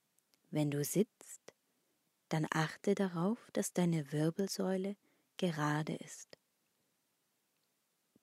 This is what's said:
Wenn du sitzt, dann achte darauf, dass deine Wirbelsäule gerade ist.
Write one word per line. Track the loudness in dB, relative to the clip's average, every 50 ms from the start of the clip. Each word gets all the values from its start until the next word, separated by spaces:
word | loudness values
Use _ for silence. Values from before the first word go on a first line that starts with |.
| _ _ _ _ _ _ _ _ _ _
Wenn | 0 0 2 2
du | 0 0
sitzt, | -2 2 2 2 2 2 _ -12 -20 -18 -20 -20 _ -20 -20 _ _ _ _ _ _ _ _ _ _ _ _ _ _ -4
dann | -2 0 0 2
achte | 2 2 0 0 -2 -2 0 2 2
darauf, | 2 0 0 0 0 0 0 0 -2 -6 -6
dass | -4 -4 -4 0
deine | 0 2 2 2 2 0 0 -2
Wirbelsäule | 0 2 2 2 2 0 -2 -2 -2 -2 0 0 0 0 -2 -4 -6 -8 _ _ _ _ _ _ _
gerade | -2 -2 0 0 2 2 2 2 0 0 -2 -4
ist. | -6 -8 -12 -16 -16 -18 -20 -20 -20 _ _ _ _ _ _ _ _ _ _ _ _ _ _ _ _ _ _ _ _ _ _ _ _ _ _ _ _ _ _ _ _ _ _ _ _